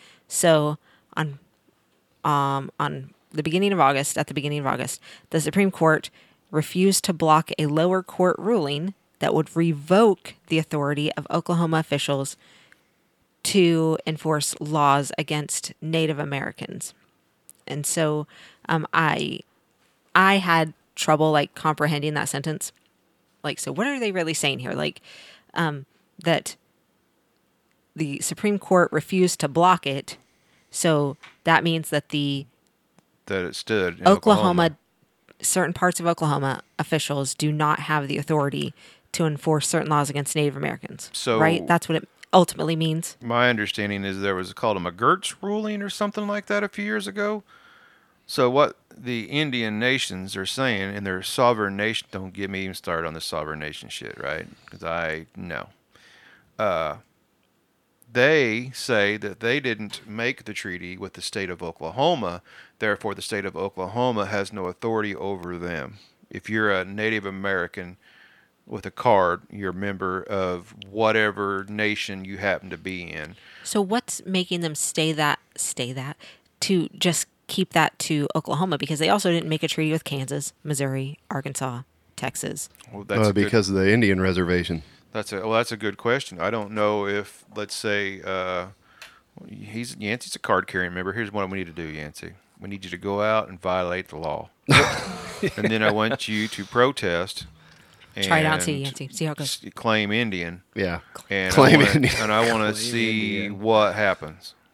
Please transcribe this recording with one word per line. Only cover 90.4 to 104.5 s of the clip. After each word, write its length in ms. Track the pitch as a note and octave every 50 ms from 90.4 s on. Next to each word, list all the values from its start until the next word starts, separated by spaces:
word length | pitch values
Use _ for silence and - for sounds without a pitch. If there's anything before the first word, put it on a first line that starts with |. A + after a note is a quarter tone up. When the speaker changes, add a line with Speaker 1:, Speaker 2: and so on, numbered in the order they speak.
| - - G#2 F#2 F#2+ - - F#2+ F2+ F2 F2
Speaker 2:
member. 200 | F2+ F#2 F#2+ F#2+
Here's 180 | A2+ A2+ G2+
what 180 | G2+ G#2 G2 F#2+
we 80 | G2 G2
need 80 | F2+ E2+
to 40 | D#2+
do, 100 | E2+ E2 D#2
Yancey. 460 | D#2 D#2 D2+ D2+ D2+ - E2+ E2+ F2 - _ _ _ -
We 80 | G#2 G2+
need 160 | G2+ G2 F#2+
you 60 | F2+
to 80 | F2+ F2
go 240 | F#2 G2+ G2+ G2+
out 260 | G#2 G#2+ A2 A2 G2+ -
and 140 | F#2+ F2
violate 460 | - F#2 F2+ F#2 F2+ F2 F2+ F#2 F#2 -
the 80 | - D2+
law. 320 | E2 D#2 D2+ - - - _ _ _ -
Speaker 3:
<laughs> 120 | C#3 D3 C#3+ - - - - F#3+ F#3 - - - - - - F3+ - -
Speaker 2:
And 120 | G#2+ G#2+
then 140 | A2 A2 A2
I 80 | G#2+
want 360 | G#2 G#2+ G#2+ A2+ C3+ - - -
you 180 | G#2+ G#2+ G#2+ G#2+
to 160 | - - G2
protest 800 | - - A#2+ B2 C#3 C#3 - A2 F#2+ E2+ E2+ F2+ G2 - - - - - - - - - - - _ _ _ - - - -
Speaker 1:
Try 200 | G3 F#3+ E3+ D#3
it 60 | D#3
out 80 | D#3 D#3
and 80 | - -
see, 100 | E3+ D3
Speaker 2:
and 80 | C#3 C#3
Speaker 1:
Yancey. 240 | C#3 C3 - D3 C3+
See 140 | - - D#3+
how 80 | D#3 D3
it 40 | -
goes. 220 | D3 C3+ - - -
Speaker 2:
s-, 80 | G#2+ -
claim 340 | - - A#2 A2 G#2+ G#2 G2+
Indian. 520 | G#2+ A2+ A#2+ A2 F#2+ F2+ F2 E2+ F2 F#2 - _ _
Speaker 3:
Yeah. 280 | G#2+ G2 F2+ E2+ E2 - - - - - -
Speaker 2:
And 240 | G2+ G2 F#2 F#2 F#2
Speaker 3:
Claim 280 | C#3+ C3+ C3 E3 D3
Speaker 2:
I 20 | C#3
wanna, 80 | G2+ -
Speaker 3:
Indian. 200 | - - - - -
Speaker 2:
and 100 | A2+ G#2+
I 80 | G#2+ A2 A#2 A#2
wanna 120 | A2+ A2 G#2+ G#2+
Speaker 4:
Claim 40 | G#2+
Speaker 2:
see 600 | G#2+ A2+ A#2+ A#2+ A#2 A2+ A2+ A2 A2 A2 G#2+ G#2 G#2 G#2
Speaker 4:
Indian. 160 | G#2 G#2 F#2+
Speaker 2:
what 340 | G#2 A2 A2+ G#2+ G#2 G2 F2+
happens. 600 | G#2+ G#2+ G2 F2+ - D#2 D2+ E2+ F#2 - -